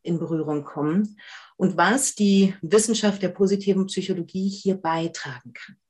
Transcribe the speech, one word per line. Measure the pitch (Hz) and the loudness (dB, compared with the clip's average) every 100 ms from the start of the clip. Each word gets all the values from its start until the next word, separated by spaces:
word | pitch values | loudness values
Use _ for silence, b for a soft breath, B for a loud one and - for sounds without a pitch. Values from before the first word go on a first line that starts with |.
in | - 170 | -4 -4
Berührung | 160 160 151 147 | -2 -4 -2 -4
kommen | 143 151 147 180 214 B B B B - | -6 -4 0 0 -2 B B B B -2
und | 190 160 | -2 2
was | 175 262 - - | 2 2 -2 0
die | 202 196 190 - | 4 6 4 2
Wissenschaft | 160 208 220 220 208 196 | 2 2 4 0 0 0
der | 185 | -4
positiven | - 190 196 196 190 190 | 0 2 2 2 0 0
Psychologie | - 180 180 170 190 196 | -4 -4 -4 -4 -4 -4
hier | 196 196 190 | -2 -2 -2
beitragen | 165 165 165 - 139 127 120 | -2 -2 -4 -8 -12 -14 -16
kann. | - - - | -20 -20 -20